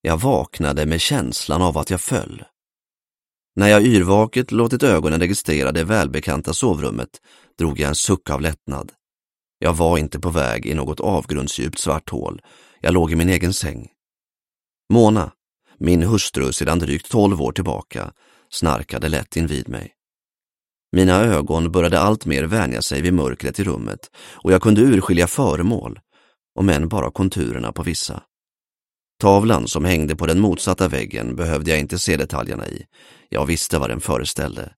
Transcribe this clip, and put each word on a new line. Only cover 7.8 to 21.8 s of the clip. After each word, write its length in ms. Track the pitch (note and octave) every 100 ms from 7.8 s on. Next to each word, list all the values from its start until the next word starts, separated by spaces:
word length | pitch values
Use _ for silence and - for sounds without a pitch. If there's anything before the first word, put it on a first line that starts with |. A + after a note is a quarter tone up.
jag 80 | C#2+
en 60 |
suck 360 | D#2 - F#2 -
av 100 | D2
lättnad. 520 | D#2 D2+ - C#2 - _ _ _ _ _ _ _
Jag 160 | E2+
var 240 | D#2+ E2 E2+
inte 220 | D2+ C#2+
på 100 | F2+
väg 360 | E2 C2 A1+ A#1+
i 80 |
något 260 | D#2 C2 D#2
avgrundsdjupt 760 | - F2+ - D2 C#2+ - C#2 -
svart 320 | E2 D2+ -
hål. 320 | B1+ - - _ - _ _
Jag 140 | -
låg 180 | F2+ E2
i 40 | E2
min 120 | E2+
egen 240 | F2+ F2
säng. 360 | - D2+ A#1+ A1+ _ _ _ _ _ _ _ _ _ _
Mona, 400 | A2+ A2 G#2+ D#2+ _ _ _ _ _
min 240 | D2+ F2
hustru 500 | F2 G#2+ - - C2
sedan 260 | - D2 E2+
drygt 320 | D2+ D2+ -
tolv 320 | A#2 G#2 F#2
år 100 | C2
tillbaka, 600 | - F#2+ G1+ - A1+ G1+ _ _ _ _
snarkade 580 | - E2 A#1+ - - D2+
lätt 280 | D2+ - -
invid 320 | E2 C#2+ -
mig. 260 | A#1 G1+ _ _ _ _ _ _ _ _ _ _
Mina 320 | F2+ F#2 F#2
ögon 480 | A#2 F2 C#2+ D#2+ E2
började 280 | F2+